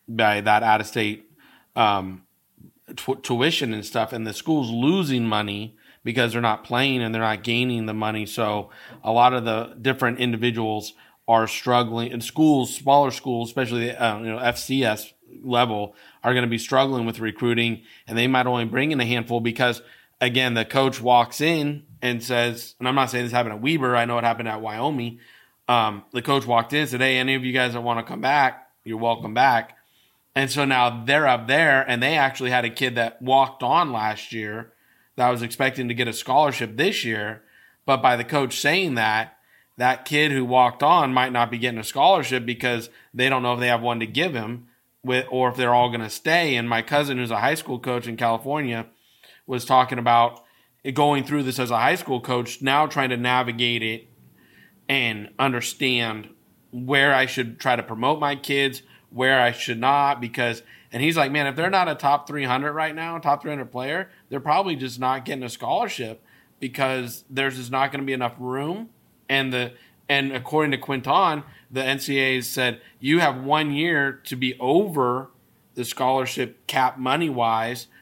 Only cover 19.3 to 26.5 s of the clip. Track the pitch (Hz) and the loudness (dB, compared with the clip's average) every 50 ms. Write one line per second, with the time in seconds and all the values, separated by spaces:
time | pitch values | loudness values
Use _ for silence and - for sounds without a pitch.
19.3 | 117 117 113 120 117 120 127 123 113 - - - - - _ _ _ - 131 123 | -2 -2 0 -2 0 0 0 0 0 -2 -8 -20 -20 -20 _ _ _ -2 -2 0
20.3 | 120 131 131 127 117 113 110 - - 139 135 131 117 - 113 123 123 120 120 - | 2 2 0 2 0 0 -2 0 2 2 2 2 0 0 2 4 6 6 4 2
21.3 | - - 147 160 170 156 147 147 147 147 - - - - - 123 120 117 113 123 | 0 -2 0 0 2 0 0 -2 -4 -6 -10 -18 -10 -6 -4 -2 -2 -4 -2 0
22.3 | 123 120 117 120 113 117 - - - - 123 127 131 139 131 120 123 123 120 120 | 0 2 2 0 -2 -6 -12 -16 -10 -6 -2 0 2 2 2 0 0 -4 -2 0
23.3 | 120 120 120 113 104 104 117 143 165 156 131 123 123 120 117 117 120 117 117 117 | 0 0 0 -2 -4 -4 -2 0 0 0 2 2 2 2 2 2 0 0 0 0
24.3 | 117 117 117 113 110 110 110 110 107 113 127 151 147 127 120 117 117 120 - - | 0 -2 -4 -6 -6 -6 -8 -8 -6 -4 -4 -2 -2 -4 -6 -8 -10 -14 -20 -20
25.3 | - - _ _ _ _ _ - 123 117 110 110 104 101 - _ - 123 117 147 | -20 -20 _ _ _ _ _ 2 2 4 2 2 -2 -6 -10 _ -8 -4 -2 0
26.3 | 139 139 117 120 | 0 0 0 2